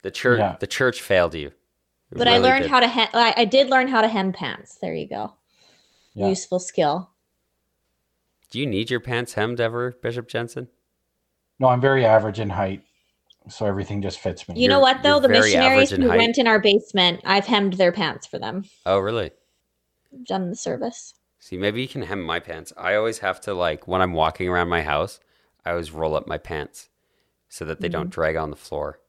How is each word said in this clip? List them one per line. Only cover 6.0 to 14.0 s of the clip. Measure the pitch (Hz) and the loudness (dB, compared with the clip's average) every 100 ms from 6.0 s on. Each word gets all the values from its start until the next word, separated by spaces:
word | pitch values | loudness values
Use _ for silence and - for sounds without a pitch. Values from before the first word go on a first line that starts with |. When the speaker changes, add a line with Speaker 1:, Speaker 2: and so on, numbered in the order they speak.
| _ | _
Speaker 2:
Yeah. | - 196 | -4 -2
Speaker 3:
Useful | 190 - 180 | -2 -4 -6
skill. | 180 - 151 165 185 _ _ _ _ _ _ _ _ _ _ _ _ _ _ | -4 -2 0 -2 -8 _ _ _ _ _ _ _ _ _ _ _ _ _ _
Speaker 1:
Do | 143 | -6
you | 143 | -4
need | 98 117 | -4 -2
your | 123 | -4
pants | 120 120 120 | -4 -6 -4
hemmed | - 110 120 | -4 -4 -2
ever, | 113 120 123 120 | -4 -4 -8 -6
Bishop | 117 120 120 | -8 -8 -8
Jensen? | 120 117 - 123 _ _ _ _ _ _ _ _ _ | -8 -8 -10 -14 _ _ _ _ _ _ _ _ _
Speaker 2:
No, | 131 | 2
I'm | 123 | 4
very | 139 135 113 | 4 4 6
average | 110 107 101 | 4 4 -4
in | 104 | -6
height, | 98 95 98 _ _ _ _ _ _ - | -4 -4 -6 _ _ _ _ _ _ -20
so | - 107 | -4 -4
everything | 98 98 101 | -2 -4 -6